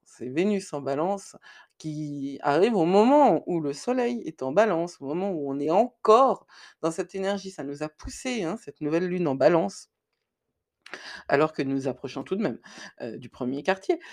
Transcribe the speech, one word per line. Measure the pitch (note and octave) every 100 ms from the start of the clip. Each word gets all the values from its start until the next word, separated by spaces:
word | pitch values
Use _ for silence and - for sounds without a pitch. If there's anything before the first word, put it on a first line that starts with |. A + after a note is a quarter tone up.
| _
C'est | - B2
Vénus | C#3 G3+ G3+ F#3+
en | D3
Balance | C#3 C#3 F3 G3+ - - - - - _
qui | D#3 D3+ D3+ C#3+ C#3 C#3
arrive | - D3 A3
au | G#3+ E3
moment | G3 A#3 D4 C4 E3 -
où | E3+
le | D3
Soleil | C#3+ - B3+ A#3+ A#3+
est | E3 D#3+
en | C3
Balance, | D#3+ G#3+ E3 E3+ -
au |
moment | C#3 E3 G3+
où | E3+ C#3
on | C#3
est | D3
encore | F3+ B3 _ - A3 C4+ G3 _ - - _
dans | D#3+
cette | E3 F3
énergie. | G3 F#3+ G3+ F#3+
Ça | -
nous | C#3 C#3+
a | D3+
poussé, | - - - C4 A#3+
hein, | E3 A3
cette | - -
nouvelle | D3 E3 F3+
lune | F3+ E3
en |
Balance, | C3+ C#3+ E3+ G3 - - _ _ _ _ _ _ _ _ _ - - - - -
alors | C#3 D#3
que | -
nous | C3+
nous | C3+ C3+
approchons | B2+ C3 C#3
tout | - G3
de |
même, | F3+ A2+ - - - -
heu, | B2 A2
du | B2+
premier | - B2 C#3
quartier. | F3 F#3+ - E4+ -